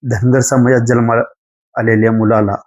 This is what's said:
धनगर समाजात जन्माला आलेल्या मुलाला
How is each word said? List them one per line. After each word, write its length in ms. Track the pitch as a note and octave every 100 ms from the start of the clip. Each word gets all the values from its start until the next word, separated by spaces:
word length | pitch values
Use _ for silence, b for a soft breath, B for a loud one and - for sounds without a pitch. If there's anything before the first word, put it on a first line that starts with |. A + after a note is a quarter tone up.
धनगर 380 | C3+ A2+ B2 C3
समाजात 440 | B2+ C3 B2 B2+ A#2
जन्माला 340 | A#2+ A#2 A#2 - _ _ _ _
आलेल्या 380 | - A2+ A2 A2
मुलाला 440 | A2 G#2+ A2 G#2 G2+